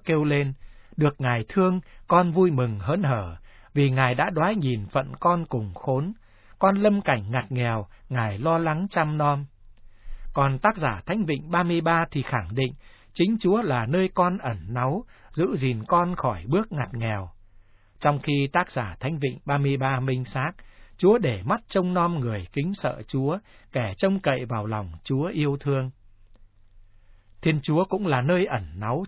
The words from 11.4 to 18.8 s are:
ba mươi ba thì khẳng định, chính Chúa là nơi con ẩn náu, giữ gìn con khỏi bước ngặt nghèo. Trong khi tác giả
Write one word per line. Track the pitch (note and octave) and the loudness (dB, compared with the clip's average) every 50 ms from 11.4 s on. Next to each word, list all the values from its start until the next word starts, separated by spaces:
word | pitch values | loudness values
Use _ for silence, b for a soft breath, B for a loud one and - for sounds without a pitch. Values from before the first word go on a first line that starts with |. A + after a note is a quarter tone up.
| D3+ D#3 | -2 0
ba | E3+ E3+ F3+ | 0 0 2
mươi | F3 E3+ E3+ | 2 2 2
ba | D#3+ E3 E3 E3 E3 - | 2 2 2 2 0 -2
thì | - C#3+ | -2 -4
khẳng | B2 - - A#2+ F#2+ E2+ G#2 | -2 -2 -2 -2 -2 -2 -2
định, | B2+ C3+ B2 - - b b b b b b b | -2 -2 -2 -4 -8 b b b b b b b
chính | - F3 F#3+ A#3 A3 | 0 2 2 2 2
Chúa | - F3+ F#3+ A3 | 2 2 2 2
là | A#3+ F3 C3 A#2+ A2+ A2 | 2 0 0 0 0 0
nơi | C#3+ F#3 F#3+ F#3 - | 2 2 2 2 2
con | - F3+ F3+ F3+ G3 | 2 2 2 0 -2
ẩn | - C3 A2+ F#2 D#2+ F#2 | -4 -4 -6 -6 -6 -6
náu, | A#2 B2 B2 C3 D3 G3+ C4 b b b b b | -4 -2 0 0 -2 -2 -6 b b b b b
giữ | b - E3+ G3 C4+ | b 0 0 0 0
gìn | D3+ C3 C3 B2 A2 A2 - | 0 0 0 0 -2 0 2
con | - F3 F3 F3 F3+ | 2 2 2 2 0
khỏi | - - C3 G#2+ F2 D#2+ A2 | -2 -2 -2 -2 -4 -2 0
bước | C#3+ F#3+ A3 - | 0 0 0 -2
ngặt | F#3+ D3 A#2+ - - | -4 -6 -6 -6 -6
nghèo. | A#2 A2+ A2+ G#2+ G2+ F#2+ F2+ - - - - - - - _ - - _ _ _ - | -4 -4 -2 -4 -4 -6 -8 -14 -18 -20 -20 -20 -20 -20 _ -20 -20 _ _ _ -2
Trong | - D3 D3 C#3 | 0 0 0 0
khi | - - C#3+ C#3+ C#3 C#3 - | 0 0 0 0 0 0 0
tác | F3 F3+ - | 0 0 0
giả | - C#3 | -2 -6